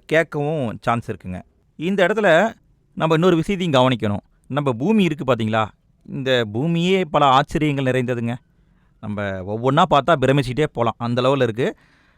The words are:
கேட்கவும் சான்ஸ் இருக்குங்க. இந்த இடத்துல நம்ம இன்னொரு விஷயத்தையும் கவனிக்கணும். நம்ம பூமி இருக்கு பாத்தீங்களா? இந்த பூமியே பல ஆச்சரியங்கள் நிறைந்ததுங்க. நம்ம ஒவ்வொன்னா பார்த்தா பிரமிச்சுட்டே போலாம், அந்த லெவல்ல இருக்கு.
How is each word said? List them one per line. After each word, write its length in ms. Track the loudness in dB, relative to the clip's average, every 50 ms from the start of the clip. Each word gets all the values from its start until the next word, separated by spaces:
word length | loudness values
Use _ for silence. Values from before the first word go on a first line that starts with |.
| -4 0
கேட்கவும் 680 | 0 0 0 0 -4 -6 -4 -4 -4 -4 -4 -6 -8 -6
சான்ஸ் 300 | -4 -2 -2 -2 -4 -8
இருக்குங்க. 300 | -12 -12 -12 -12 -14 -14 -14 _ _ _ _ _ _
இந்த 320 | -8 -6 -4 0 2 2 2
இடத்துல 460 | 2 2 2 4 4 4 2 0 -2 -8 _ _ _ _ _ _ _
நம்ம 200 | -4 0 0 2
இன்னொரு 220 | 2 4 2 2
விஷயத்தையும் 460 | 2 0 -2 -4 -4 -2 0 2 4
கவனிக்கணும். 440 | 4 4 2 0 -2 -4 -4 -4 -8 _ _ _ _ _
நம்ம 260 | -6 -4 -2 -2 -2
பூமி 300 | -2 -2 0 2 4 4
இருக்கு 300 | 2 2 0 0 0 0
பாத்தீங்களா? 340 | 0 0 0 0 -2 -2 -2 -6 _ _ _ _ _ _
இந்த 400 | -12 -10 -6 -2 0 0 0 0 -2 -4
பூமியே 520 | -4 -2 -2 0 0 0 2 0 0 0
பல 200 | -2 0 2 4
ஆச்சரியங்கள் 580 | 4 4 4 2 0 -2 -2 -2 0 -2 -2 -2
நிறைந்ததுங்க. 520 | -2 0 -2 -2 -2 -4 -4 -4 -6 -6 -8 -12 _ _ _ _ _ _ _ _ _ _ _
நம்ம 220 | -12 -10 -8 -6 -6
ஒவ்வொன்னா 600 | -6 -6 -8 -8 -8 -6 -2 -2 2 2 2 4 4
பார்த்தா 240 | 4 2 4 2 2 2
பிரமிச்சுட்டே 420 | 4 2 2 2 0 0 -2 -2 -2
போலாம், 320 | -2 -2 -2 -2 -2 -2 -4
அந்த 240 | -4 -2 -2 0
லெவல்ல 200 | 2 2 2 2
இருக்கு. 360 | 0 0 0 -2 -4 -4 -4 -8 _ _ _ _ _ _ _